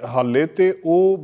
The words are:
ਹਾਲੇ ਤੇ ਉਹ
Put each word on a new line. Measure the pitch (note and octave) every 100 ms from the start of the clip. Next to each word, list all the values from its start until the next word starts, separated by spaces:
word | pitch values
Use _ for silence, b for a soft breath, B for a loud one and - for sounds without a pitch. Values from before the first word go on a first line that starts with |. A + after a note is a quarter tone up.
ਹਾਲੇ | - B2+ B2 B2 D#3
ਤੇ | - F#3 F#3+
ਉਹ | D#3+ E3+ F#3+ F#3+